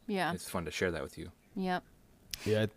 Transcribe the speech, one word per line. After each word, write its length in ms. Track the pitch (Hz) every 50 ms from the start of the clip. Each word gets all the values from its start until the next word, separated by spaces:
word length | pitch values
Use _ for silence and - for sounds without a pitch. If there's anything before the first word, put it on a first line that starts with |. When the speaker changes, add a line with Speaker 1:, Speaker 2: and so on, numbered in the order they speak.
| -
Speaker 1:
Yeah. 280 | - 202 185 165 156 180
Speaker 2:
it's 160 | 180 - -
fun 160 | - - -
to 40 | -
share 200 | - - 98 90
that 120 | 82 73
with 140 | 65 - -
you. 160 | 78 85 90 - _ - - -
Speaker 1:
Yep. 280 | 196 190 185 180 180 - - - - - - - - - - - - -
Speaker 3:
Yeah, 220 | 107 107 107 107 101 -